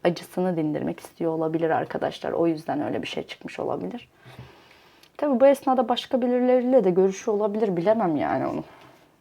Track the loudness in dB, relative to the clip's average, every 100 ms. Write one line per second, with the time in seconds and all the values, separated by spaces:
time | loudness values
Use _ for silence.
0 | -2 -2 -8 -4 -2 0 -2 -2 -4 -8
1 | -12 -6 -4 -2 -2 0 0 0 -2 -4
2 | -4 -4 -4 0 0 0 -4 -4 -4 -6
3 | -6 -10 -10 -14 -14 -8 -6 -6 -8 -12
4 | -18 _ -20 -20 -20 -20 -20 -20 _ _
5 | _ -4 0 6 6 6 2 0 2 -2
6 | -2 -2 0 2 4 4 6 4 4 4
7 | 2 0 -2 0 0 0 0 0 2 2
8 | 2 0 0 -2 -2 -6 -10 -18 -20 -20
9 | _ -20